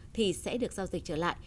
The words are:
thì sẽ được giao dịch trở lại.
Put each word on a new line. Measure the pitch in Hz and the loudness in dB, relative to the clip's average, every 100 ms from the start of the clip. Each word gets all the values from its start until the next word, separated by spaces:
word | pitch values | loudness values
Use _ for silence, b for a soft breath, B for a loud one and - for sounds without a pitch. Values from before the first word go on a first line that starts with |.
| B | B
thì | - 208 | 2 4
sẽ | 165 - 240 | 4 0 0
được | 233 | 0
giao | - 185 | -2 -2
dịch | 175 | -2
trở | - 156 | -2 0
lại. | 170 - | 0 0